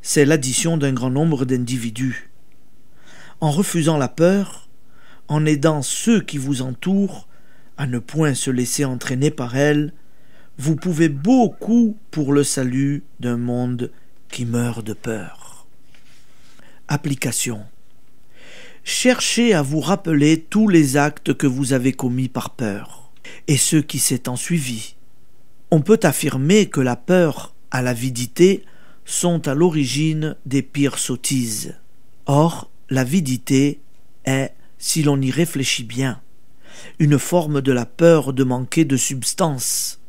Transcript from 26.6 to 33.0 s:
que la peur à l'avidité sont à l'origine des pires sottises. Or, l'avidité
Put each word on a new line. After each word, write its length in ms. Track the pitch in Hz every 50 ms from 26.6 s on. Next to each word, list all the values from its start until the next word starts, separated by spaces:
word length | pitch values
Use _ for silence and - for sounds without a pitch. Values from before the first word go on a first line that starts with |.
| 202
que 140 | - - -
la 140 | 131 127 120
peur 580 | - - - 180 185 175 156 131 - - - - - - - -
à 100 | 127 123
l'avidité 840 | 127 123 113 120 135 127 117 123 120 - - 170 185 196 - - - - - - - - - -
sont 440 | - - - - 175 175 165 - 156
à 60 | 131
l'origine 840 | 143 170 185 156 156 143 123 117 139 156 160 156 156 151 156 - - -
des 160 | 143 127 139 135
pires 380 | - - 143 143 139 - -
sottises. 720 | - - 131 120 - - 139 131 120 113 107 101 - - - - - - - - - - - - -
Or, 440 | - 139 143 156 170 160 - - - - - - -
l'avidité 880 | 127 131